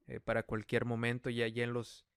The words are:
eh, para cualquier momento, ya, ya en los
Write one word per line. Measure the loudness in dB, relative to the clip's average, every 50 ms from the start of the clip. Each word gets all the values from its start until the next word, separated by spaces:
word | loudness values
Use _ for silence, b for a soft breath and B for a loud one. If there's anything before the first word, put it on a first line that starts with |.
| _ -10
eh, | -10 -6
para | -2 0 0 0
cualquier | 0 0 -2 -4 -2 2 2 2 2
momento, | 2 0 2 2 0 0 0 -2 -2
ya, | 0 2 0
ya | 2 2 0
en | 0 0
los | 0 -2 -2 -4 -12 -18 _ _ _